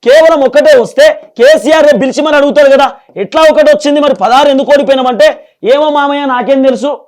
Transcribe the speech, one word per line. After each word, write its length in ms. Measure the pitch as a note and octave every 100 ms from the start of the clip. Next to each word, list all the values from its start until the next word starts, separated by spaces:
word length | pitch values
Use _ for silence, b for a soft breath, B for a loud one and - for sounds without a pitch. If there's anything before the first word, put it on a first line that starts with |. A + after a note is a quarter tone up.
| A#3
కేవలం 340 | D5+ E4 D#4+ C4+
ఒకటే 240 | C#4 D4 C#4
వస్తే 220 | A3+ - D4+ - - -
కేసీఆర్ 480 | B3 D#4 G3+ D#4 D4
రేపు 140 | C4
పిలిచి 180 | C4 -
మరి 140 | D4+ D4
అడుగుతారు 340 | C#4+ C#4+ C#4+ C4+
కదా, 120 | C4+ - b -
"ఎట్లా 180 | G3+ D#4 D#4+
ఒకటి 180 | D4+ D4+
వచ్చింది 260 | D4 C#4+ D4
మరి 160 | C#4+ G3+
పదహారు 260 | G3+ B3 D4
ఎందుకు 220 | C4+ A#3 C#4+
ఓడిపోయినామంటే?" 520 | C#4+ C4+ B3+ A#3+ D4+ - b b G3+
"ఏమో 160 | C#4 D4+
మామయ్య 360 | D4 C#4+ C#4+ C#4+
నాకేం 380 | B3 A#3 C4+
తెలుసు 280 | C4+ A#3+ B3+ C#4